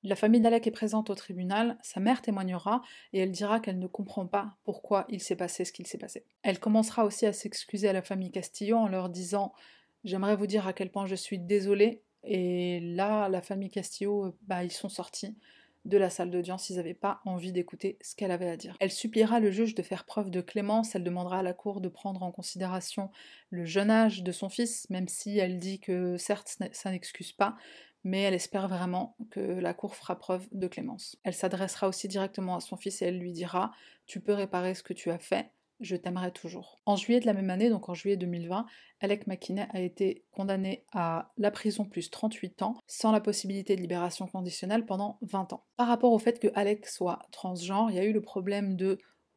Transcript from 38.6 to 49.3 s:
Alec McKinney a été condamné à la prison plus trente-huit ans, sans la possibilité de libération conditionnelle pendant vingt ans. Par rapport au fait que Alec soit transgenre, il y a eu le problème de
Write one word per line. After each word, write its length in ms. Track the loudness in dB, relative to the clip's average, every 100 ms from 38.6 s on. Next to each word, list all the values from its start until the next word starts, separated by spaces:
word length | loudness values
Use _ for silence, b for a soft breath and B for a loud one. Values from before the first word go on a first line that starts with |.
| -4 B B _
Alec 220 | 0 0 -2
McKinney 400 | -8 -4 -4 -2
a 100 | -2
été 440 | -4 0 0 0 -6
condamné 560 | -4 -2 0 0 -4 _
à 380 | -2 0 0 -4 0
la 120 | 0
prison 360 | 0 0 0 -2
plus 260 | -4 -8
trente-huit 500 | -4 -4 -2 -8 -4
ans, 160 | -4 -4 -10
sans 260 | 0 4
la 80 | 4
possibilité 560 | 4 0 -2 -4 0 0
de 60 |
libération 460 | 0 -2 -2 -4 -8
conditionnelle 580 | -6 -6 -6 0 0 0
pendant 320 | -2 -4 -6
vingt 280 | -4 -2 -2
ans. 120 | -6 _ 0
Par 120 | 4
rapport 240 | 6 8
au 80 | 8
fait 200 | 6 4
que 100 | 4
Alec 320 | 4 4 2 -2
soit 320 | -2 -2 -2 -6
transgenre, 580 | -10 -6 -6 0 2 4
il 60 | 4
y 40 |
a 40 |
eu 100 | 4
le 80 | 2
problème 540 | 0 -2 -2 0 0 2
de 240 | 2 0 b b _